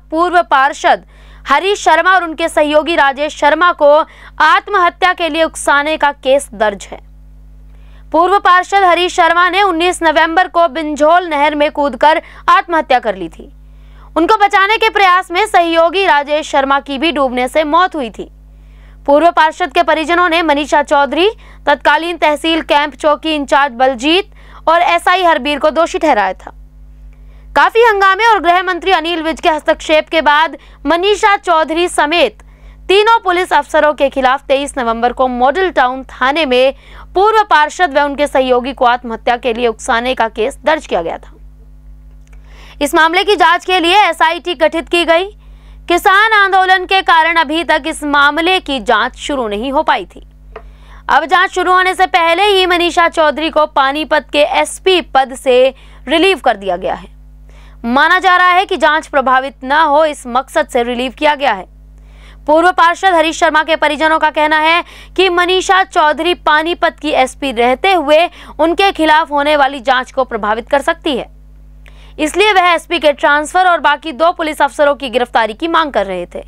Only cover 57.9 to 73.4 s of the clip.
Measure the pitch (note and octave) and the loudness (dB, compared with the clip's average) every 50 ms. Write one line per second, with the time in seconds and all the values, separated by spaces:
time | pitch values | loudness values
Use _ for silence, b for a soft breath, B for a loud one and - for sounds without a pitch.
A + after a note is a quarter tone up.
57.9 | B3 C#4 D4+ D#4+ F4+ F#4 D#4+ F#4 F4+ F4 F4+ F4+ F4 F4+ G4 - F#4+ C#4 D4 D#4 | -2 0 0 0 0 0 2 2 2 4 4 4 2 2 0 -2 -2 -2 0 0
58.9 | D4+ D#4+ D4+ - - C#4 B3+ C4 C4 C4 C4 C#4 - - C4 B3+ C#4 D#4 E4 D4+ | 0 0 -4 -2 -4 -2 0 0 0 0 -2 -4 -10 -12 -6 -2 0 0 2 2
59.9 | C#4+ D4+ D#4+ D4+ D4 - - B3 A#3 B3+ C4+ - - E4 D4 - - B3 A#3+ A#3+ | 2 2 0 0 -2 -6 -12 -6 -6 -6 -6 -2 -4 -4 -4 -2 -2 -4 -2 -2
60.9 | B3 A#3+ B3+ C4 A#3+ - D4+ D4 D4+ C4+ C#4+ C4+ G#3 F#3+ F3+ - - - - - | -4 -6 -6 -8 -6 -2 -2 -2 0 0 -2 -2 -2 -4 -6 -14 -20 -20 -20 -20
61.9 | - b b b b b b b b b - - D4+ D#4+ E4+ F4+ F4+ - E4 E4+ | -20 b b b b b b b b b -2 0 2 4 4 2 2 2 2 2
62.9 | F4 - - F#4+ F4+ E4 D#4 D#4+ D#4+ - F4 D#4+ D4 D4+ D#4+ D4 D#4+ - D#4 D4 | 2 0 0 0 2 2 0 0 0 0 0 0 2 0 0 0 -2 0 0 -2
63.9 | D4+ B3+ D#4 D#4 D#4+ D#4+ D4+ D#4 D4 D#4+ D4+ D4+ D#4 D#4 D#4 D#4+ E4 E4+ E4 B | -2 0 0 0 0 2 0 0 0 0 0 0 0 2 2 2 0 0 -2 B
64.9 | B B B B B - F#4 F#4+ F4 F4 F4 F4 F#4 F#4 - - F#4+ F#4+ F#4+ F#4+ | B B B B B 0 0 2 2 0 0 0 0 -2 0 2 2 2 2 0
65.9 | - F#4 D#4 D4+ D4+ B3+ E4 F4 F4 - - E4 D4+ D4+ D#4+ E4+ F4 - F4 D#4+ | 0 0 0 0 0 0 -2 -2 -4 -2 0 0 0 2 0 -2 -4 -2 -2 -4
66.9 | E4 - - D4 - - C4 B3+ - - C#4+ C4+ B3 A3 A#3 B3 B3+ C4 - G4 | -4 -4 -6 -4 0 0 0 -2 -2 -6 -8 -6 -2 0 0 0 0 0 0 0
67.9 | G4 F4 C#4+ C#4 D4+ D#4 F4 E4 B B B B B - D4 E4 E4+ - G4 G4 | 0 0 2 2 2 2 2 0 B B B B B -2 -2 0 0 0 0 0
68.9 | - - D#4 D#4 D4+ D#4 E4 C4+ D4 C#4+ C#4+ D4 D4+ D4 C#4 C4 C#4 C#4 G#3 C4+ | 0 0 0 2 2 2 0 0 -4 -2 0 0 2 2 2 0 0 -4 -2 -2
69.9 | B3+ B3+ B3+ - - C4+ B3+ - A#3+ A3 G3 G#3 A3 A3+ A3+ - D4 C#4 C#4 - | -2 -2 -2 -4 -4 -6 -4 -4 -4 -6 -4 -4 -4 -4 -4 -2 -2 -2 0 -2
70.9 | E4+ E4 - E4+ C4+ G#3 - - - - - - - - - - - - b b | -4 -4 -4 -6 -6 -4 -6 -10 -16 -20 -20 -20 -20 -20 -20 -20 -20 -20 b b
71.9 | b b b b b - D4+ D4+ - F4 G#4 G#4+ G4+ F#4+ F4 F4+ E4+ D#4 - - | b b b b b -6 -6 -4 0 0 2 2 2 2 2 2 0 0 -2 -4
72.9 | F4 D#4+ C#4 D4 C#4+ - - D4+ D4 D4 | -6 0 0 0 0 2 0 2 2 2